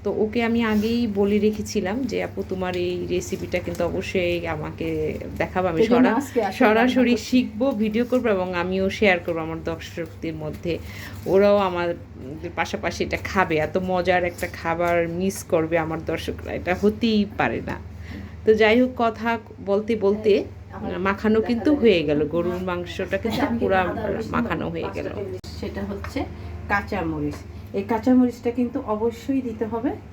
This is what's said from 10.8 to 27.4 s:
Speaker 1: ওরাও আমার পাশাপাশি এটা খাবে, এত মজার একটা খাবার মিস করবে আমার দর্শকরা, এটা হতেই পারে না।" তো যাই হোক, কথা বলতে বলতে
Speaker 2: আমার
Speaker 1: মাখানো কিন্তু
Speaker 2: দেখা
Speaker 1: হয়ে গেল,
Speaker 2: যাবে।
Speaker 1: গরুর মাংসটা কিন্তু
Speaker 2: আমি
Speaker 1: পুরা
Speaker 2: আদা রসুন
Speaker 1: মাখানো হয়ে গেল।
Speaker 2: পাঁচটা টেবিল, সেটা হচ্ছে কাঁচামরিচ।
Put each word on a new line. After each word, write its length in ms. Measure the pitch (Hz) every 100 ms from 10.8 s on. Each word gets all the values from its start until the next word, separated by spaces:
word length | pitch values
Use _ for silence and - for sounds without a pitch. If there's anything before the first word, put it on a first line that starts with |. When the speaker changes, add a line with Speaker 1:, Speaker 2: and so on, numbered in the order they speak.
| - - - - -
Speaker 1:
ওরাও 320 | 180 202 202
আমার 360 | 196 175 175 170 - - 127 156 175 165
পাশাপাশি 480 | 175 - 175 185
এটা 140 | 156 165
খাবে, 320 | - 196 175 156
এত 200 | 151 190
মজার 460 | 185 185 180 180
একটা 240 | 175 175 180
খাবার 540 | - 165 165 175 170 170
মিস 360 | 170 190 196
করবে 340 | - 170 160 165
আমার 280 | 160 160 160
দর্শকরা, 460 | 160 - - -
এটা 220 | - 170 185
হতেই 440 | 202 214 233 214 202 -
পারে 240 | 135 117
না।" 140 | - 131 - - - - - - -
তো 80 |
যাই 280 | 220 214 233
হোক, 100 | 254 254
কথা 420 | 233 220 226 226 - - 185
বলতে 300 | 202 214 220
বলতে 480 | 196 208 220 202 359 - -
Speaker 2:
আমার 280 | - - 175
Speaker 1:
মাখানো 420 | 190 202 220 220
কিন্তু 280 | 220 233 202
Speaker 2:
দেখা 120 | 294
Speaker 1:
হয়ে 220 | 226 180
গেল, 160 | 147 147
Speaker 2:
যাবে। 100 | 151
Speaker 1:
গরুর 340 | 165 170 180
মাংসটা 540 | 185 175 175 - 185 196
কিন্তু 240 | 220 214
Speaker 2:
আমি 180 | 277 233
Speaker 1:
পুরা 220 | 196 190
Speaker 2:
আদা 260 | 180 - -
রসুন 240 | - -
Speaker 1:
মাখানো 380 | 165 160 165 160
হয়ে 200 | 165 175 -
গেল। 120 | 190
Speaker 2:
পাঁচটা 140 | -
টেবিল, 160 | 196 185 - -
সেটা 220 | 202 185
হচ্ছে 380 | 196 196 - 262 359 - - - -
কাঁচামরিচ। 680 | 202 202 196 165 156 147 147